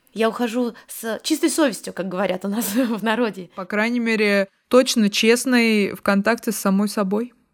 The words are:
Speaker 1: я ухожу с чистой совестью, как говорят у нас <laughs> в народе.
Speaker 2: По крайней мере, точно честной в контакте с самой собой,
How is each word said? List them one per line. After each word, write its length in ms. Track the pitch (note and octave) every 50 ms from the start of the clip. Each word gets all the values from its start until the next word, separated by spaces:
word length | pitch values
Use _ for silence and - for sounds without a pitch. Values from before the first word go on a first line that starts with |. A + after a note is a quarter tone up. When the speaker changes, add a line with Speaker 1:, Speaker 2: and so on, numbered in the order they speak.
| _ _ -
Speaker 1:
я 140 | G3 A3 A3+
ухожу 420 | G#3 - B3 A#3 G#3+ B3 B3 A#3 - - -
с 340 | - - - - A3+ G#3+ - -
чистой 280 | - D#4+ C#4+ E4+ D#4
совестью, 420 | - E4 D#4 C4 F#3+ - - G3 -
как 160 | - F3+ F#3+
говорят 380 | F3+ F3+ G3+ F#3 F#3 F#3+ -
у 20 | G3+
нас 180 | G3+ A3+ A3+
<laughs> 80 | G3 G3+
в 280 | B3 C4+ G#3+ A#3 G3+ G3+
народе. 460 | A3+ A3 A#3 B3 G#3+ - F#3+ F3 E3+ _
Speaker 2:
По 100 | - F#3
крайней 340 | F3+ G#3+ G#3 G#3+ A#3 A#3+ B3
мере, 480 | A#3 A#3 A3+ G#3+ G#3+ G#3 G3+ G3+ G3 - _ _ _ _
точно 420 | - B3 C4 B3+ - A#3+ G#3+ G3+
честной 840 | G3+ - - A3 A#3 A#3+ - C4+ B3+ A#3+ A#3 A3+ A3 G#3 G3 - -
в 80 | - -
контакте 480 | - G3+ G3 G3+ A3 A#3 A#3 - A#3+
с 60 | G3+
самой 320 | - - G3+ F#3+ G3 G#3 G#3
собой, 440 | G#3 A3+ G3+ F#3+ G3+ G#3 A#3+ B3 - _ _ _